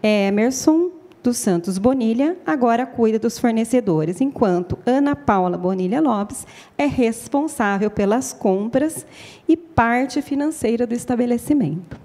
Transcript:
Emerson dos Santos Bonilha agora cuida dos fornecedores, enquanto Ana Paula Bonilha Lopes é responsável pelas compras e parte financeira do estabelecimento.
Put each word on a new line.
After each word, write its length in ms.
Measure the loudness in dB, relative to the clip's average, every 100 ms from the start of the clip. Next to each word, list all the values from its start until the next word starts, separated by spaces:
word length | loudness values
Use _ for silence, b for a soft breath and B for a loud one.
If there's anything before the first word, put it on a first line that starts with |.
Emerson 880 | 2 2 2 2 0 2 2 4 2 -4 -20 -4
dos 140 | -2 0
Santos 400 | 0 0 -2 0
Bonilha 600 | 0 2 0 0 0 -2 -4
agora 400 | 0 2 2 -2
cuida 320 | 0 2 2
dos 220 | -2 0
fornecedores, 800 | 0 0 0 0 2 0 0 0
enquanto 580 | -2 0 0 0 -2 -4 0
Ana 300 | 2 2 0
Paula 420 | 0 2 2 0
Bonilha 440 | -2 -2 -2 0
Lopes 440 | 0 0 -4 -8 -16 B B -4
é 80 | -2
responsável 1040 | 2 0 -2 -4 -2 -2 -2 0 0 -2
pelas 440 | 0 0 0 -2
compras 720 | -4 0 0 0 0 0 -4 -16 B B B B
e 80 | 0
parte 680 | 2 0 2 2 0 -4
financeira 640 | -4 -2 -2 -2 -2 0 -2
do 80 |
estabelecimento. 1080 | -4 -4 -2 0 -2 0 0 0 -4 -10 -18